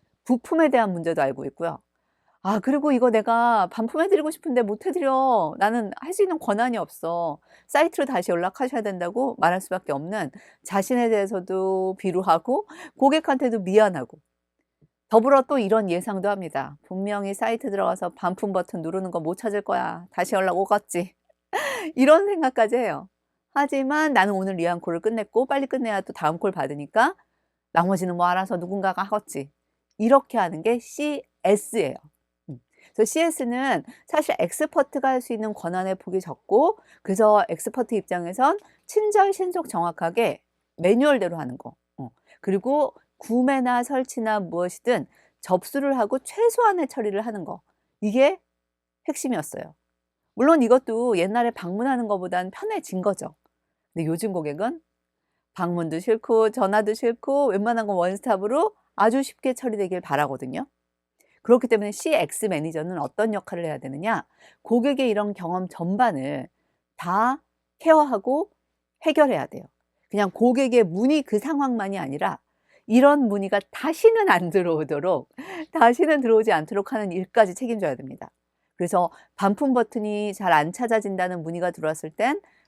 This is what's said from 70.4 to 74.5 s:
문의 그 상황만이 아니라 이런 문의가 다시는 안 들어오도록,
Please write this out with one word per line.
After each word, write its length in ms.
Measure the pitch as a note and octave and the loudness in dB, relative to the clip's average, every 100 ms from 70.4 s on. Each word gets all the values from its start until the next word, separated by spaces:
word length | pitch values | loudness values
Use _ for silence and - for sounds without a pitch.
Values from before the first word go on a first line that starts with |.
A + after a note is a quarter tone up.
| A#3+ B3+ C4+ A#3+ F#3+ | 2 4 4 4 4
문의 380 | F3 B3 D4+ | 2 2 2
그 160 | C4+ G#3+ | 0 -4
상황만이 580 | C4 D4 C#4 A#3 G3 G3 | -2 -2 -2 -2 -4 -6
아니라 400 | C#3+ C#3 F#3+ D3+ _ _ _ _ - | -6 -4 -4 -4 _ _ _ _ 0
이런 420 | A3+ C#4 D4 A#3+ | 6 6 6 2
문의가 320 | G3+ G3 G3+ - | 0 -2 -2 -4
다시는 580 | - C#4+ E4 A4+ A4+ G4 | -6 -6 4 6 6 4
안 200 | F3+ | 4
들어오도록, 800 | F3 | 2